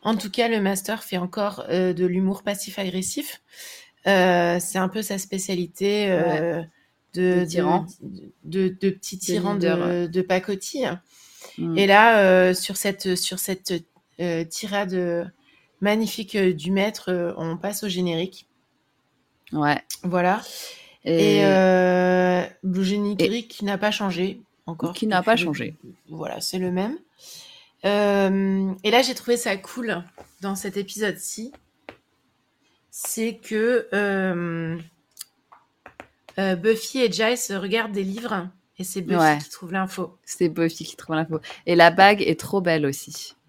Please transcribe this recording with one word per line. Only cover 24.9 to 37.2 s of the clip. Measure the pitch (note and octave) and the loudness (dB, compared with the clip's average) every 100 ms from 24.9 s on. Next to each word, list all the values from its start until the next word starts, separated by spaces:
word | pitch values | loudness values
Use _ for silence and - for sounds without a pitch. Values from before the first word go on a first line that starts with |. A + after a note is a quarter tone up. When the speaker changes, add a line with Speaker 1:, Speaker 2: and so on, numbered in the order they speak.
Speaker 2:
qui | F3+ A3 | -2 0
n'a | F#3 | 0
pas | F3+ | 2
Speaker 1:
depuis | A#3 | 2
le | F3 | 2
Speaker 2:
changé. | C#3+ G#2+ - A#2+ - _ | -4 -6 -10 -20 -20 _
Speaker 1:
Voilà, | D#3+ - - | -12 -10 -8
c'est | - F#3 | -6 -4
le | F3+ | -2
même. | F3+ G#3 E4 _ _ - - - - _ _ G3 | -2 -2 -6 _ _ -20 -20 -20 -20 _ _ -2
Euh, | G3+ G3+ G3+ G3 G3 G3 F#3+ F#3+ F#3+ | 2 2 2 2 2 2 0 -2 -2
et | G#3 | 2
là, | A#3 | 4
j'ai | C4 B3+ | 2 -2
trouvé | - A#3+ | -2 -2
ça | - G3 | 0 -4
cool | - B3 A#3 F3 F3 - - _ | -6 -10 -6 -6 -8 -20 -20 _
dans | G3 F#3+ | -8 -6
cet | G3+ F#3+ | -6 -8
épisode-ci. | G3 G#3 G#3+ F3 - - A#3 - _ _ - - _ _ _ _ _ _ _ _ _ | -8 -4 -4 -4 -10 -10 -12 -16 _ _ -20 -20 _ _ _ _ _ _ _ _ _
C'est | - - - A3+ A3+ | -12 -8 -4 -4 -4
que, | - G#3+ A3+ B3 - | -6 0 2 2 0
euh, | G3 G3+ G3 F#3+ F3 F3 E3 E3 E3 E3 _ _ _ - _ _ - _ _ - _ - _ - - | -2 0 0 0 -2 -4 -4 -4 -6 -10 _ _ _ -20 _ _ -20 _ _ -20 _ -20 _ -12 -4
euh, | F#3+ F3+ | 0 0
Buffy | G#3 A3 - C4 | 2 2 0 0
et | A#3 | 0
Giles | F3+ | 2